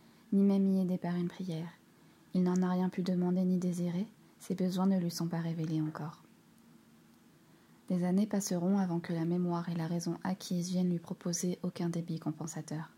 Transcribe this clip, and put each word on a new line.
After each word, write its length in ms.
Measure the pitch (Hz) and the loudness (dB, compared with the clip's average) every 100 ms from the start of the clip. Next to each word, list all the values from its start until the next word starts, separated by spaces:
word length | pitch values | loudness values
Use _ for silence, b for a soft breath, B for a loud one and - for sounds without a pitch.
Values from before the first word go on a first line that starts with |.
| B B B | B B B
ni 100 | 196 | 4
même 240 | 196 196 190 | 6 6 4
y 140 | 190 | 4
aider 160 | 180 180 | 2 0
par 160 | 175 | -2
une 140 | 175 175 | -2 -2
prière. 420 | - 185 160 170 - - B B B B | -4 -6 -6 -8 -12 -20 B B B B
Il 80 | 185 | 2
n'en 180 | 180 180 | 2 4
a 80 | 180 | 2
rien 200 | 180 185 | 2 0
pu 120 | - | 0
demander 420 | 180 180 180 180 | 0 2 2 2
ni 120 | 185 180 | 2 2
désirer, 500 | 180 175 175 170 220 B B B | 0 0 -2 -2 -4 B B B
ses 140 | - | -6
besoins 320 | 185 185 185 190 | -2 0 2 4
ne 120 | 190 | 4
lui 120 | 170 | 2
sont 180 | - 170 | -2 -2
pas 120 | 170 | -2
révélés 400 | 165 165 160 156 | -2 -2 -2 0
encore. 420 | 156 - 151 - - - - - - - - - - - - - B B B B - | -2 -4 -8 -12 -20 -20 -20 -20 -20 -20 -20 -20 -20 -20 -20 -20 B B B B -4
Des 160 | 180 | 0
années 220 | 180 185 208 | 2 2 2
passeront 520 | 202 - 175 180 202 | 0 0 0 2 2
avant 200 | 180 170 | 2 0
que 140 | 170 | -2
la 120 | 165 | -2
mémoire 440 | 165 175 180 170 170 | 0 0 0 -2 -2
et 60 | |
la 120 | 170 160 | -4 -2
raison 320 | 170 170 165 | -2 -4 -4
acquise 460 | 190 185 - 180 175 | -4 -6 -4 -4 0
viennent 200 | 180 180 | 0 2
lui 80 | 170 | 0
proposer 600 | - 175 180 170 180 180 | -4 -8 -4 -2 -2 -4
aucun 260 | 180 - 170 | -6 -4 -4
débit 300 | 170 170 160 | -4 -4 -6
compensateur. 720 | 151 151 156 156 151 156 160 | -6 -6 -8 -8 -8 -8 -10